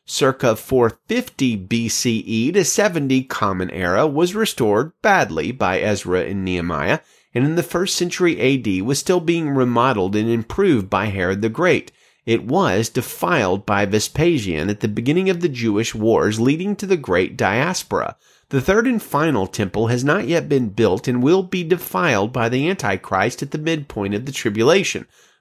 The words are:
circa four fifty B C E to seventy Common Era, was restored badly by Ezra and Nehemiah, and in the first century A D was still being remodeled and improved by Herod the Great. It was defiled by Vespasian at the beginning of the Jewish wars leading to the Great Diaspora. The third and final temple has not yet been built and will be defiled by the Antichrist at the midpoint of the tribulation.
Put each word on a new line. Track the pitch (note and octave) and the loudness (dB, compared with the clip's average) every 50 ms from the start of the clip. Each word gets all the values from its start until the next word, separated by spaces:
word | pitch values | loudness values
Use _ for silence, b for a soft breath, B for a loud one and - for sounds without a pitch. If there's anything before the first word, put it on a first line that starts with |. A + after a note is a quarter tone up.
| _ | _
circa | - - - D3 C3+ C3 - - B2 A2 | -8 -2 0 2 2 2 2 2 0 0
four | - - - C3 B2+ A#2 A2 - _ _ | 0 -2 0 2 4 4 2 0 _ _
fifty | - A3 B3 B3 - _ - C3+ B2+ A2 | -4 -4 -4 -4 -4 _ -2 -2 0 0
B | G2 F#2 F#2+ A#2 A#2 A#2 G#2+ | -2 -4 -2 -2 -2 0 -2
C | - - - B2 A2+ G#2+ - | -2 -2 0 0 0 -2 -2
E | - A2+ A2 A#2 D3 | -2 -2 0 0 2
to | F3 G#3 E3 | 2 2 0
seventy | - - A3 G3+ G#3+ E3+ D#3+ C#3 C3 C3 C3 C3 | 0 2 2 2 2 0 0 0 2 2 2 0
Common | - - - G#2+ G2+ F#2+ F#2 F#2 - | -2 -4 -2 -2 -2 -2 -2 -4 -4
Era, | - F2+ F2+ F2 F#2 A2 D3+ | -4 -2 -2 0 2 2 2
was | D#3+ C#3 D#3 F3 F3+ G3 | 2 2 2 0 0 0
restored | A3 A3 - - - B2 G#2+ G2+ A2 C#3+ E3 - _ | -2 -2 -2 0 0 2 2 2 2 0 -2 -4 _
badly | - G#3+ G3 F3 C3 G2+ D#2+ D#2+ D2 F#2 | 2 2 4 4 2 0 -2 -4 -4 -4
by | C3 C3 G#2 F#2 F#2+ D#2+ | -2 -2 -2 0 0 0
Ezra | - G#2+ G#2 G2+ - F2+ F2+ F2+ - | 0 0 -2 -2 -2 -2 0 0 0
and | - G2+ G2 F#2+ | -2 -4 -4 -2
Nehemiah, | F#2 F2+ F2 E2+ F2 E2 C#2+ D2 G2 C#3+ D#3+ b b b b b b b | -2 -2 -2 -2 -2 -2 -2 0 -2 -2 -2 b b b b b b b
and | B2 C3+ | 0 0
in | D3+ E3 | 0 0
the | F3 F3 | -2 -2
first | - - E3+ F#3+ F#3 - | -2 -2 -2 -2 -2 -2
century | - F3+ F3 - - F3+ E3+ - - | -2 -4 -4 -2 0 0 0 2 2
A | A#2+ C3 C#3 | 2 2 2
D | C3 A2 G#2+ F#2+ F#2 G2 | 2 0 0 -2 0 0
was | B2+ C#3 C#3 | -2 -2 -2
still | - - F3+ F3+ | 0 0 0 0
being | D#3+ E3 E3+ E3+ D#3+ C#3+ | 2 0 -2 0 0 0
remodeled | C#3 C3 B2+ B2 A#2 A#2 B2 C3+ B2 G#2 F2+ F#2+ G#2 | 0 2 2 2 2 2 2 2 2 0 0 0 0
and | G#2+ A2 A#2 | 0 0 0
improved | A#2 A#2 A2 - - - G3+ F#3+ C#3+ A2 F#2 F#2+ | 0 -2 -4 -4 -2 0 2 4 4 2 0 0
by | G2+ F#2+ G#2 | -2 -2 -2
Herod | A2 F#2+ G2 F2+ F#2 G2 G2+ | -2 -2 -2 -2 0 0 0
the | A2 A2 | -2 -2
Great. | A2+ C3+ F3+ F3+ C#3 - - - b b b b b b b | -2 0 2 2 2 0 -2 -6 b b b b b b b
It | A2+ A#2 F#2+ E2 | -2 0 0 0
was | A2+ D3 F#3+ F#3 A#2+ F2+ G#2 A2+ - | 0 0 2 2 2 2 0 0 -2
defiled | - B2+ A2+ - - - - F3 F3 C#3 G#2 F2+ F#2 G2+ - | -2 -4 -4 -6 -6 -4 -2 0 0 2 2 2 0 -2 -2
by | - G2+ G2+ G#2 | 0 0 0 2
Vespasian | F#2+ G#2 G#2+ - - - C#3 D#3+ F3 E3+ C3 G#2 F#2+ D#2+ D2+ D#2+ G2+ | 2 0 0 0 -2 -2 0 2 2 2 0 0 -2 -2 -2 -2 -2
at | G#2 - | -2 -2
the | - | -2
beginning | A2 G#2 B2+ A#2 C3+ D3+ F#3 F#3+ F#3+ | -2 -2 -2 0 0 2 2 2 0
of | F#3 E3+ | 0 0
the | F3 | -2
Jewish | E3 C3 A#2 A#2 A2 G2+ G#2 A2+ - - | -2 -2 -2 -2 0 0 0 0 -2 -2
wars | A2 G#2+ A2+ G#2+ D2+ D2+ G#2 G#2+ A2 | 0 2 4 4 4 4 2 2 2
leading | A#2 C3+ D3+ E3 F#3 G#3 G3+ | 2 2 2 2 0 -4 -4
to | - G3+ | -2 0
the | F#3+ F#3+ | 0 -2
Great | D#3 C#3 - F2 F2+ F#2 - - | 0 0 0 2 2 2 0 -2
Diaspora. | - G#2+ F#2+ G2+ A#2+ D3 F3+ F3+ - - - G2+ D#2+ - - - b b b b b b b | -2 0 0 2 0 0 -2 -2 -6 -6 -4 -2 -2 -2 -4 -8 b b b b b b b
The | - C3+ | -4 -2
third | B2+ - G3 A3 A#3+ | 2 2 2 2 2
and | C4 A#3+ G#3 | 0 -2 -4
final | - - - C#3 D#3 E3 C#3 G2+ F#2+ | -4 -4 -2 0 0 2 0 0 -2
temple | - - - G#2 F2+ - G#2 A2+ A2+ | -4 -4 -4 -4 -2 -2 -2 0 0
has | B2 B2 C3 | 0 0 0
not | C#3+ D#3+ G#3 - | 0 0 0 0
yet | B2+ E3+ D#3+ C#3+ - | 0 -2 -2 0 0
been | C#3+ C3 A#2+ G2+ | 0 0 0 -2
built | G2 A2+ A2+ F#2+ F#2 A2+ - | 0 2 2 2 2 2 0
and | C3+ B2 B2 | -2 0 2
will | B2+ D3 F3+ F#3+ F#3 | 4 4 4 2 2
be | F3+ G3 F3+ E3+ | 0 -4 -4 0
defiled | D#3+ F3+ E3+ - - - F#3 F3+ D#3 A#2 G2 G2+ A#2 C3 | 0 -2 -2 -2 -4 -4 0 0 2 2 2 0 0 -2
by | C3 A2+ A#2 | -2 -2 0
the | B2+ C3 C#3+ | 0 0 0
Antichrist | E3+ G3 - - G2+ F#2+ F#2 - - G2+ F#2+ G2+ A#2+ - - C#3+ | 0 -2 -2 -2 -4 -4 -4 -4 -2 0 0 0 0 -2 -6 -8
at | C#3 | -6
the | - D3+ | -6 -4
midpoint | D3+ E3 E3 D3+ C#3+ - - G#2+ G2 G2 G2+ | -2 -2 -4 -4 -6 -8 -6 -6 -4 -2 -2
of | G#2+ B2+ | -4 -6
the | B2+ | -6
tribulation. | C3+ - - A2+ G#2 A2 A2+ C#3 F3 G3 F3 - - - - b b b b b b b | -8 -4 -4 -2 0 2 4 6 6 4 2 0 -4 -8 -10 b b b b b b b